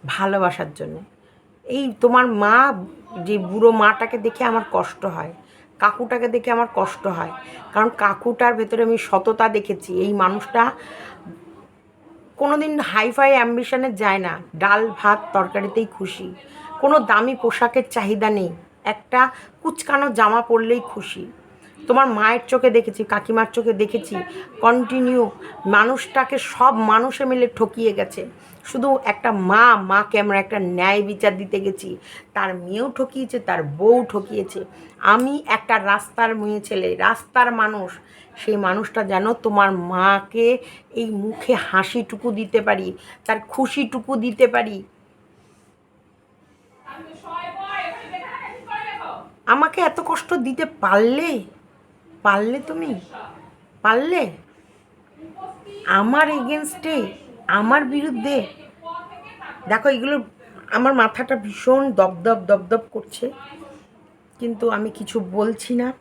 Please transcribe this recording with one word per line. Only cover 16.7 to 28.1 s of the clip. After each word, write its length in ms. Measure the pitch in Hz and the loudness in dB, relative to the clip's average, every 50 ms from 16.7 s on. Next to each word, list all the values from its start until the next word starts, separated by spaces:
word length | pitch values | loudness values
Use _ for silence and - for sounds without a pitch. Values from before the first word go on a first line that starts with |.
| - - | -6 0
কোনো 140 | - 285 302 302 226 202 | 2 4 4 4 4 4
দামি 260 | 220 208 226 254 269 - | 2 2 2 0 -2 0
পোশাকের 440 | - 233 220 - 240 240 240 254 254 - - | -2 -2 0 2 0 2 2 0 -2 0 -4
চাহিদা 340 | 240 202 196 214 202 220 214 214 | -4 -2 -2 -2 0 0 0 0
নেই, 140 | 202 185 170 170 170 - _ _ _ _ 208 208 | 0 -2 -4 -6 -10 -18 _ _ _ _ -6 -6
একটা 280 | - - _ - 247 254 262 - - - - _ _ | -6 -8 _ 2 2 2 2 0 -10 -20 -20 _ _
কুচকানো 460 | - 320 320 - - - 285 277 285 285 226 | -6 -6 -6 -6 -4 0 0 0 2 0 2
জামা 240 | 214 220 208 220 233 - 220 | 4 4 4 4 2 2 2
পরলেই 340 | 233 226 226 226 240 247 - - - | 2 2 4 2 0 0 0 -8 -12
খুশি। 300 | 208 190 - - 185 180 - - - _ - - _ - - - - - | -12 -12 -12 -12 -14 -14 -16 -18 -20 _ -20 -20 _ -20 -20 -20 -20 -2
তোমার 200 | - 247 262 269 262 226 | 2 4 4 4 4 2
মায়ের 260 | 208 214 214 233 240 233 - | 2 2 2 2 0 -2 0
চোখে 180 | 262 254 254 254 220 | 0 4 4 6 6
দেখেছি, 240 | 233 226 - 196 - 220 - | 6 2 2 -6 -6 -4 -2
কাকিমার 380 | 208 208 202 - 226 226 226 220 - | -2 -4 -2 0 0 0 0 0 0
চোখে 180 | 240 226 233 220 190 | -2 0 0 0 0
দেখেছি, 340 | 214 208 - 226 - - 214 359 359 359 339 381 - - - - 220 | 0 -2 -2 -6 -6 -6 -8 -8 -8 -8 -12 -16 -16 -16 -10 0 2
কন্টিনিউ 600 | 226 240 254 247 214 247 262 254 247 254 247 233 208 - - - - - - - 190 202 | 4 4 4 0 0 0 0 0 2 2 2 2 0 -2 -12 -18 -18 -18 -8 -2 4 4
মানুষটাকে 640 | 208 214 233 262 - - - - 277 262 262 277 254 - - - | 4 4 4 2 -2 -6 -4 -2 -2 -2 0 -2 -6 -6 -6 0
সব 200 | - 247 262 262 220 220 220 | 4 4 4 6 4 2 4
মানুষে 320 | 220 220 233 262 254 - 277 262 | 4 4 4 2 -2 -4 -2 0
মিলে 180 | 254 254 247 240 240 | 2 2 2 0 2
ঠকিয়ে 360 | - 226 202 - 233 226 220 196 196 | -2 -2 -2 -2 -2 0 0 0 0
গেছে। 240 | 196 190 | -4 -6